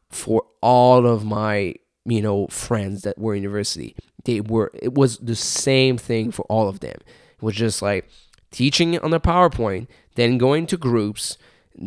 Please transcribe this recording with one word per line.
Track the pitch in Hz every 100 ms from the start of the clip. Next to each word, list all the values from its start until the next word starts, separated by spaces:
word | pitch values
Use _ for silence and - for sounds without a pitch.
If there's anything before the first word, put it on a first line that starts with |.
| _
for | - - 110 - _
all | 117 123 123 127 120
of | 113 107
my, | 104 107 104 92 - _ _ 117
you | 113
know, | 107 101 98
friends | - - 113 98 98
that | 101 -
were | 110 101
in |
university. | 101 101 104 - 58 - - -
They | - 113
were, | 107 113 104 -
it | 123
was | 123 131 110
the | 117 113
same | - - 139 135 131 123
thing | - 113 110
for | -
all | - 110 101
of | 95
them. | 65 - - - _ _
It |
was | 110 104
just | 113 -
like | 98 95 - - _ _ _
teaching | - 135 135 170 170
on | 160
the | 160
PowerPoint, | 175 175 175 123 110 95 120 _ _ -
then | 120 123
going | 127 151 165
to | 175
groups, | 135 117 104 104 - - _ _ _ -